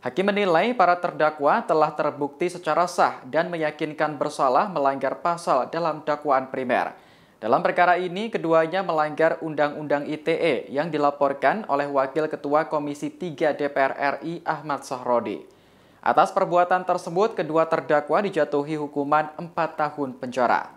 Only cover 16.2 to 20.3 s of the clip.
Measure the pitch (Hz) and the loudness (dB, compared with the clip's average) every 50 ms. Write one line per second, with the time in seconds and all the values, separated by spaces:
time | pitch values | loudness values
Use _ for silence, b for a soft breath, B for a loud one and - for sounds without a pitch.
16.2 | 165 - - 202 190 170 170 175 175 175 185 185 180 - 180 175 - 185 165 180 | 4 4 2 -2 0 2 4 2 4 4 2 -2 0 0 -2 -2 -2 -4 0 0
17.2 | 202 226 226 - 175 156 156 160 160 160 165 156 143 135 156 147 147 - 147 185 | 0 0 0 -4 -4 0 2 0 2 2 0 -2 0 2 2 2 2 2 0 0
18.2 | 208 196 - 165 147 143 - 143 143 147 160 151 151 143 - 143 143 139 151 151 | 0 0 0 0 0 2 0 -2 -2 -2 -4 -6 -6 -6 -4 -4 0 2 2 2
19.2 | 156 156 - - 175 165 - - 160 156 - - 156 147 - - 143 131 123 - | 2 0 -6 -12 -12 -8 -4 -4 -4 -4 -2 -4 -4 -4 -2 -4 -6 -6 -6 -8
20.2 | - 123 | -10 -6